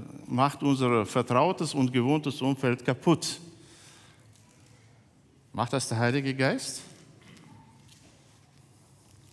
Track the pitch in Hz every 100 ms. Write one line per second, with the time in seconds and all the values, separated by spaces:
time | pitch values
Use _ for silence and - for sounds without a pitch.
0 | - - - 123 143 143 147 131 127 120
1 | 98 127 117 123 165 185 156 147 127 123
2 | 123 156 147 - 131 139 127 120 - 127
3 | - 170 - - - - - - - -
4 | - - - - - - - - - -
5 | _ _ _ _ _ - 143 139 - 113
6 | 120 139 135 131 135 262 - - - -
7 | - - - - - - - - - -
8 | - - - - _ - - - - -
9 | _ - -